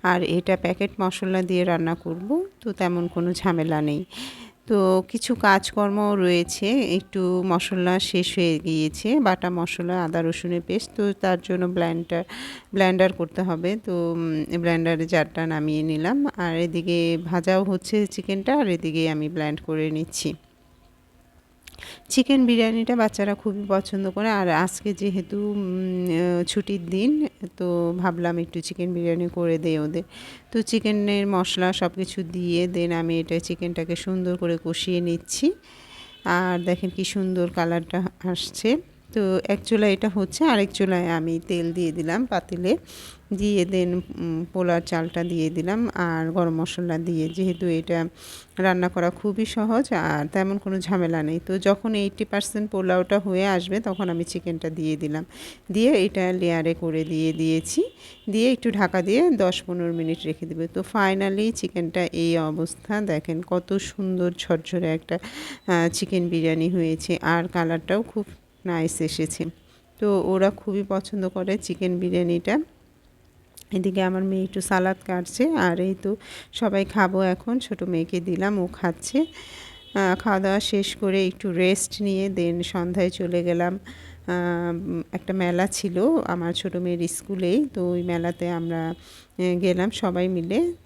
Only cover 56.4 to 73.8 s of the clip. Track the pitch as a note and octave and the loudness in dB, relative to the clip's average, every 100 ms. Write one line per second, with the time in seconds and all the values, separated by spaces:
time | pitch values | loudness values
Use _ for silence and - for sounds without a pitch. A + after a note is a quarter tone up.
56.4 | F3 E3 D#3+ E3 E3+ D#3+ D#3 D#3 D#3+ D#3+ | 2 2 0 0 -2 -2 -2 0 0 2
57.4 | D#3+ D#3+ E3 - A4+ - - - - G#3 | 2 2 0 -2 -2 -4 -20 -12 -2 2
58.4 | A#3+ B3 A#3 G#3 F#3 F#3+ F3+ A3+ F4 A#3+ | 4 4 0 2 2 2 2 4 4 4
59.4 | F#3 F3+ - F3+ E3+ E3+ D#3+ E3 D#3 D#3 | 2 2 -4 -2 -2 0 -2 -2 -4 -6
60.4 | E3 E3 E3 F#3+ F#3+ A3 F#3+ F#3+ G3 G3 | -6 -6 -4 -4 -2 2 2 2 0 0
61.4 | A3 A3 F#3 F3+ E3+ F3+ F3 E3+ E3 E3 | 0 -2 -4 -2 -2 0 -2 0 2 2
62.4 | D#3 D#3 E3 - - G#3+ G3+ D3+ - D#3+ | 0 -2 -4 -6 -4 -4 0 -2 -2 -6
63.4 | F3+ F3+ F3 G3 - - F#3+ F#3 F3 F3 | -2 -2 0 -4 -2 -4 -2 0 -2 -2
64.4 | - E3 - F3+ F3 D#3+ - E3+ G#3+ - | -2 -2 0 -2 0 -2 -4 -6 -6 -14
65.4 | - - - F3 E3+ - F#3+ F#3 F3 E3+ | -14 -12 0 2 2 0 -2 0 0 0
66.4 | D#3+ D#3+ D#3+ F3+ E3 D#3+ - E3+ - E3+ | 2 2 2 2 0 -2 -2 -2 2 2
67.4 | F3 F3+ E3 E3 - G3 A#3 A3 G3+ - | 0 -2 0 -2 0 -2 0 -6 -8 -12
68.4 | _ _ F#3 E3+ D#3+ - D#3 - D#3+ - | _ _ -4 0 0 0 -4 -2 -4 -4
69.4 | E3 - _ _ _ - G#3 G3 - F#3+ | -8 -8 _ _ _ -4 2 2 2 2
70.4 | G3 G3+ - G3 G3 F#3+ - G#3 F#3 F#3 | 2 0 -4 -4 -2 -4 -4 -4 -4 -2
71.4 | F#3 G3+ - F3 F#3 F3+ F3+ F3+ F3 E3+ | -2 -4 -4 -4 -2 0 0 0 2 0
72.4 | F3 B3 D#4+ _ _ _ _ _ _ _ | 0 0 -2 _ _ _ _ _ _ _
73.4 | _ - - G3 | _ -20 -6 -2